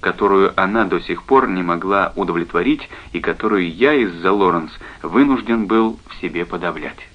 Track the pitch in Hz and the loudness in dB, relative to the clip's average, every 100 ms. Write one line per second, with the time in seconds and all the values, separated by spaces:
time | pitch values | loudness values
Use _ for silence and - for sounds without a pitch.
0 | 98 90 101 98 98 - 95 107 104 90 | -4 0 4 4 4 2 0 0 0 -2
1 | - 87 - 131 120 92 87 85 92 98 | -4 -8 2 2 2 -2 -2 -4 0 0
2 | 90 - 92 85 85 85 90 151 - - | 0 -2 -2 -2 -2 -2 0 -2 -4 -18
3 | - 85 80 85 113 104 87 82 135 151 | -10 -6 -4 -2 0 0 0 2 2 4
4 | 107 85 90 101 95 85 78 - - - | 0 0 0 4 4 2 -4 -14 -18 -12
5 | 82 92 143 131 110 117 101 113 113 110 | 0 4 4 2 0 -2 2 2 2 -2
6 | - - 90 82 87 90 87 82 76 - | -14 -10 -6 -6 -6 -4 -6 -6 -10 -14
7 | - | -20